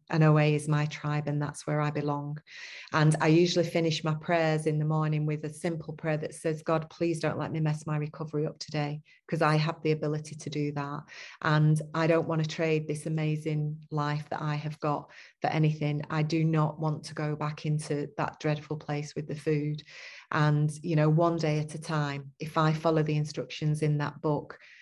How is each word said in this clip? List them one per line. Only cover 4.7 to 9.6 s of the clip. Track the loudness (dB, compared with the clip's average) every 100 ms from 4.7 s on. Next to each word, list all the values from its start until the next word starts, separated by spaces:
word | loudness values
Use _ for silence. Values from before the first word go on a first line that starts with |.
| 0
the | 0
morning | 0 0 0 0
with | -2
a | -6
simple | -6 -4 -4 -8
prayer | -6 -4 -2
that | -4
says, | -6 -4 -2
"God, | 0 0 -2
please | -2 -2 0
don't | -2 -2
let | -4
me | -2
mess | 0 -2 -4
my | -4
recovery | -4 -8 -6 -4 -4
up | -6
today, | -8 -4 -4 -6 -12 _ -6
'cause | 2
I | 4
have | 4